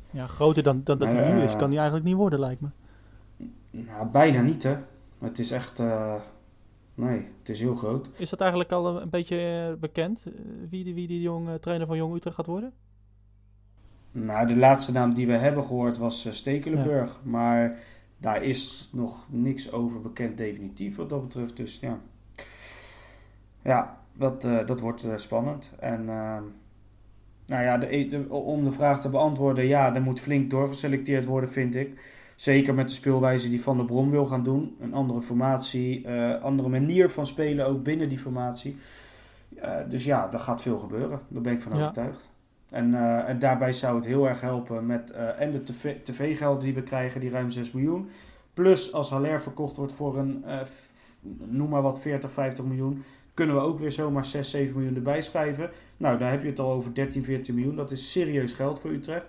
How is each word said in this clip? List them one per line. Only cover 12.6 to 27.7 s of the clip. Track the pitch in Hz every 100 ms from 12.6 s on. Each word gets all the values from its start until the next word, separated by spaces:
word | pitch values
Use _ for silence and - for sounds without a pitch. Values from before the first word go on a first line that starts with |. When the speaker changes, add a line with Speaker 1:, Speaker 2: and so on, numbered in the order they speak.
| 247 - _ _ _ _ _ _ _ _ _ _ - - -
Speaker 2:
Nou, | 113 110 107 117
de | 120
laatste | 131 135 -
naam | 127 123
die | 120 120
we |
hebben | 117 139 147
gehoord | 135 123 120 117
was, | 117 - 117
eh, |
Stekelenburg. | 104 - 143 156 156 139 143 120
Speaker 1:
Ja. | - 131
Speaker 2:
Maar | 117 117 117 117 117 - - - -
daar | 110 107
is | 135 131 - - -
nog | 123 117 - -
niks | 123 131 131 -
over | 117 120 113
bekend | 107 - 120 110
definitief | 110 101 98 - 101 -
wat | 151
dat | 143
betreft. | 127 127 120 -
Dus | 117 -
ja. | 127 117 - - - - - - - - - - - - - - - -
Ja, | - 127 - - - -
dat, | 135 131
eh, | 123 117 113
dat | 123
wordt, | 113 117
eh, | 117 107
spannend. | - 113 135 143 - -
En, | 127 113 113
ehm, | 113 110 110 107 104 - - - - - - - - -
nou | 135
ja, | 123